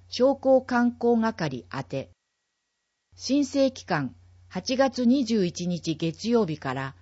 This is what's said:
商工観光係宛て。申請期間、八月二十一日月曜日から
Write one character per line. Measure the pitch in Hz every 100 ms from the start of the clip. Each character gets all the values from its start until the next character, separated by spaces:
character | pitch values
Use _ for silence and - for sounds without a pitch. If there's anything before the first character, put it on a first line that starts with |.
| -
商 | - 254 277
工 | 262 262
観 | 262 247 240
光 | 240 240 233
係 | 226 220 156 127 -
宛 | 135
て。 | - 135 - _ _ _ _ _ _ _ _ _ _ -
申 | - 277 269
請 | 277 269
期 | 262 -
間、 | 165 131 - _ _ -
八 | 185 - 254
月 | 269 254 240
二 | 277 220
十 | 226 175
一 | - 175
日 | 175 165
月 | 156 165 160 214
曜 | 233 185
日 | 151
か | 139
ら | 131 135 -